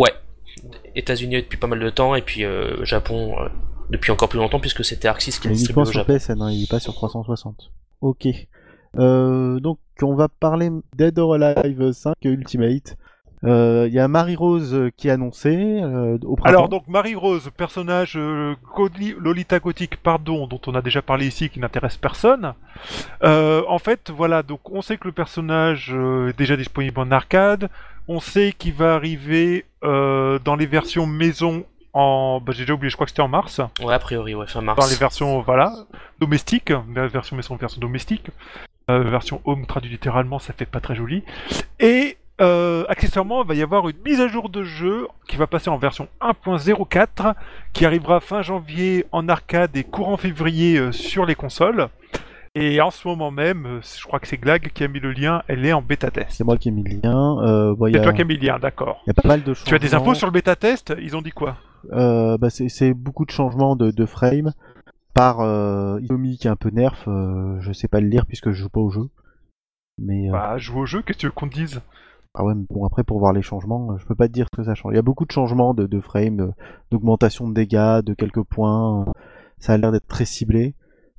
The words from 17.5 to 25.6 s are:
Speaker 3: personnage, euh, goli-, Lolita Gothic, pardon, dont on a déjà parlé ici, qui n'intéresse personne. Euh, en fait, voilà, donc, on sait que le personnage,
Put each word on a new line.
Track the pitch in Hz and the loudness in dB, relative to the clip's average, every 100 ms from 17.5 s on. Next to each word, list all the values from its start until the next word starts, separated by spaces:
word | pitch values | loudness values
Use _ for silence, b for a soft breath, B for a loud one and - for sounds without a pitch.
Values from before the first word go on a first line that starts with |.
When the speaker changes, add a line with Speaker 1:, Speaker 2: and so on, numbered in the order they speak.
| - | -8
Speaker 3:
personnage, | 175 - 175 180 180 160 | -8 -6 -2 -2 -2 -4
euh, | 151 151 147 143 - | -4 -4 -4 -6 -8
goli-, | - 196 175 202 190 | 0 0 0 -8 -4
Lolita | 165 170 180 - | -2 -2 0 0
Gothic, | 180 165 175 - | 0 -4 -6 -2
pardon, | 175 165 156 160 135 | 0 0 0 -4 -4
dont | 123 - | -8 -4
on | |
a | 127 | -4
déjà | 127 139 | 0 -2
parlé | - 135 139 | 0 0 0
ici, | - 156 | -2 -6
qui | - | -4
n'intéresse | 120 131 - - | -6 -4 -4 -2
personne. | 135 - 226 262 170 120 B B B B B B | -4 2 2 2 0 -10 B B B B B B
Euh, | 156 156 156 156 - | 4 6 6 2 2
en | 175 | -2
fait, | - - - | 0 -2 -4
voilà, | 151 165 165 | -2 2 2
donc, | 139 147 - | 0 -8 -10
on | 196 | -10
sait | - - | -6 -6
que | 185 | -6
le | |
personnage, | 170 165 - 160 160 | -6 -6 -6 -2 2